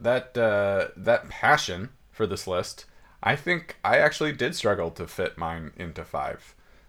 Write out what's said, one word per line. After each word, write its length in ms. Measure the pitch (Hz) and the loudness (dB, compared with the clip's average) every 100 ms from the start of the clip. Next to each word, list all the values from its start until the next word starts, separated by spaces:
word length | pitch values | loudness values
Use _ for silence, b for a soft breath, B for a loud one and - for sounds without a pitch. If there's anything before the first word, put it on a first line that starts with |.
that, 340 | 117 127 - 120 | 0 0 0 0
uh, 520 | 113 101 101 98 90 - | 2 4 2 2 0 -2
that 320 | 95 117 - | 2 2 0
passion 600 | - 113 147 - 90 110 - - | 0 4 4 2 -6 -10 -14 -20
for 140 | - 107 | -4 -4
this 220 | 95 - | -2 -2
list. 380 | 92 - - - - - - | -2 -2 -8 -20 -20 -20 -4
I 140 | - 143 | 0 0
think 420 | - 175 - - 101 | 0 -2 -2 -4 2
I 140 | 127 | 4
actually 320 | 151 - 151 | 4 2 -2
did 240 | 143 123 170 | -2 -4 0
struggle 340 | 107 95 85 | 0 0 -2
to 160 | - 85 | -6 -10
fit 320 | - 90 - | -4 -4 -4
mine 340 | 82 82 76 - | -6 -6 -10 -12
into 260 | 90 78 | -12 -10
five, 520 | 78 76 67 - - - - - | -8 -6 -6 -8 -16 -20 -20 -20